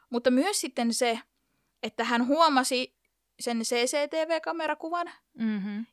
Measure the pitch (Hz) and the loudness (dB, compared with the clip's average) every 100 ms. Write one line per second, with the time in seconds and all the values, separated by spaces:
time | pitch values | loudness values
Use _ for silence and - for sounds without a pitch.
0 | _ 240 247 254 349 415 294 - 233 226 | _ -2 2 4 2 0 -4 -2 -2 0
1 | 240 226 - _ _ _ _ _ 220 - | 0 -2 -6 _ _ _ _ _ -10 -4
2 | 226 240 247 294 330 269 262 247 254 _ | 0 0 2 4 6 4 2 0 -2 _
3 | _ _ _ - - 233 226 240 247 294 | _ _ _ -10 -6 -4 -2 0 0 0
4 | 294 320 320 320 320 339 311 302 320 349 | -2 -2 -2 -2 -2 -4 -4 -4 -4 -6
5 | 349 - _ - 226 208 196 208 233 | -6 -10 _ -6 -4 -2 -4 -8 -8